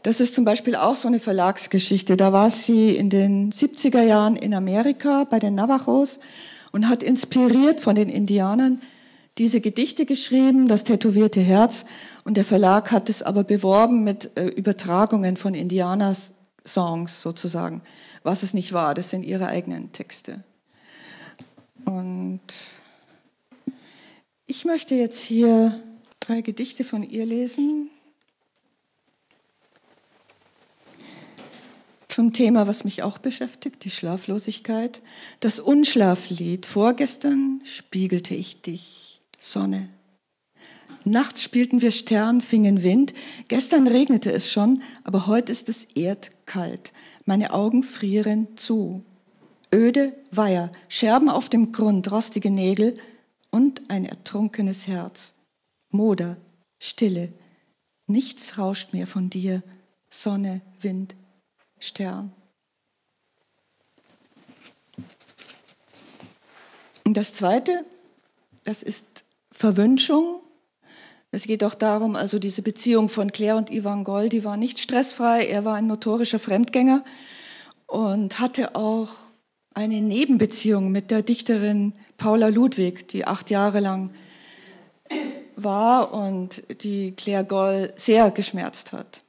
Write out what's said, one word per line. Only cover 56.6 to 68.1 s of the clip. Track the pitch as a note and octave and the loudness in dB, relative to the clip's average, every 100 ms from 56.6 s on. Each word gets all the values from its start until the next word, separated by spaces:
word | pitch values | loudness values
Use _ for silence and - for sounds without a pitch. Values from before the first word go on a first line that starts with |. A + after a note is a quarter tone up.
| _ _ | _ _
Stille. | - - G#3+ F3 F3 - _ _ _ _ _ _ - | -12 -2 -2 -2 -8 -14 _ _ _ _ _ _ -2
Nichts | G#3+ C4+ - - - | -2 -2 -12 -14 -6
rauscht | F#3+ G3 - | -6 -6 -8
mehr | F3+ | -8
von | F#3 F#3+ F#3 | -6 -6 -6
dir. | F#3 F#3+ F#3 F#3 - _ _ _ | -4 -4 -4 -8 -20 _ _ _
Sonne, | - G#3+ G3 G3 F#3 _ _ | -8 -6 -4 -6 -8 _ _
Wind, | G3+ F#3 F#3+ - _ _ _ _ _ _ | -8 -8 -10 -16 _ _ _ _ _ _
Stern. | - - F#3+ F#3 G3+ _ _ _ _ _ _ _ _ _ _ _ _ _ _ _ _ _ _ _ _ _ _ _ - _ _ - - _ _ _ - - _ _ _ _ - - - _ _ _ - _ _ _ | -16 -8 -8 -8 -12 _ _ _ _ _ _ _ _ _ _ _ _ _ _ _ _ _ _ _ _ _ _ _ -20 _ _ -20 -20 _ _ _ -20 -20 _ _ _ _ -20 -20 -20 _ _ _ -20 _ _ _
Und | G#3+ | -2
das | G#3 G#3 | 0 -2
Zweite, | - F#3+ A#3 - F4 D#4+ - _ | 2 4 4 2 -2 -4 -20 _